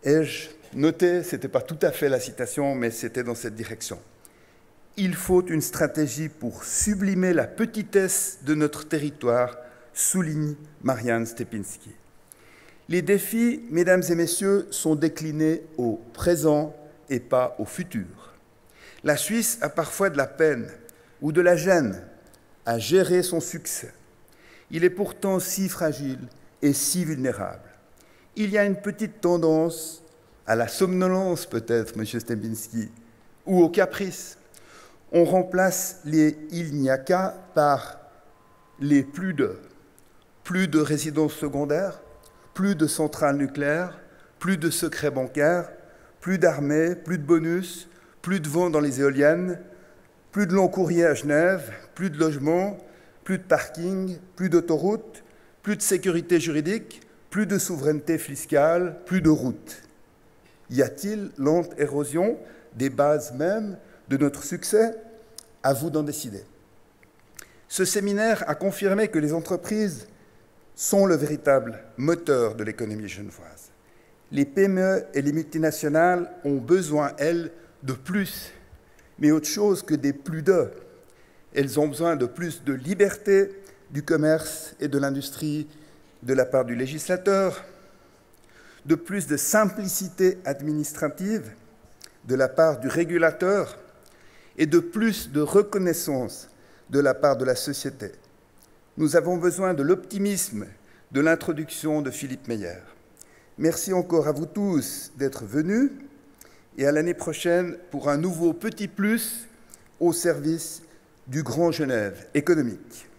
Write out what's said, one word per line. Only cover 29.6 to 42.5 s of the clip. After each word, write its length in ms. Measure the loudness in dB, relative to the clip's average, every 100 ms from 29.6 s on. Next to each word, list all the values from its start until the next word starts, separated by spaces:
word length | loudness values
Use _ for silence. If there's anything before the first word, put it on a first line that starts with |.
| 2 -2 -12 -14 -20 _ _ _ -2
à 80 |
la 140 | 0 0
somnolence 800 | 0 0 2 2 0 0 -4 -4
peut-être, 500 | -8 0 0 0 -6
monsieur 240 | -6 -6
Stempinski, 680 | -6 -6 -6 -8 -8 -8 -8 -12 -20 _ -20 -16 0
ou 160 | 4
au 60 | 6
caprice. 720 | 6 0 0 -8 -8 -16 -18 _ -20 -20 -20 -20 -20 0
On 140 | 4
remplace 760 | 6 4 2 2 2 2 -6 -10
les « 340 | 0 4 4 2 -8
il 240 | -8 -6
n'y 140 | -2 0
a 100 | 0
qu'à » 380 | 2 0 0 -6 -2
par 440 | 2 4 4 0 -16 -20 -20 -20 _ _ _ _ -6
les « 240 | 4 4
plus 300 | 4 -6 -6
de ». 240 | -2 -2 -2 -16 -20 _ _ _ -20 _ _
Plus 240 | -6 -2 2
de 100 | 2
résidences 560 | 2 0 -2 0 0
secondaires, 680 | -2 -4 -2 0 0 -2 -6 -20 -20 -20 _ -18